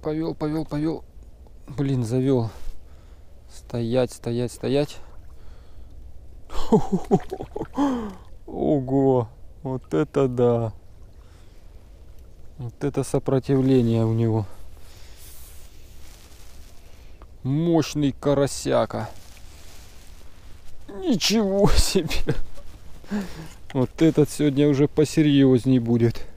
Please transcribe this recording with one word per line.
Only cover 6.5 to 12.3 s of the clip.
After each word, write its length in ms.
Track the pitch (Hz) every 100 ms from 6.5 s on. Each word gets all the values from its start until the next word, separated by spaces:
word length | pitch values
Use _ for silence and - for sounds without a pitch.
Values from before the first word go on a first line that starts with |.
| - -
<laughs> 280 | 233 - 294 - 208 - 381 - - - - 285 247 214 190 - - -
Ого, 840 | - - 151 127 139 135 127 113 - - -
вот 300 | 135 131 -
это 340 | 156 156 - 135
да. 460 | 123 120 117 117 - - - - - - - - - - - - - - - -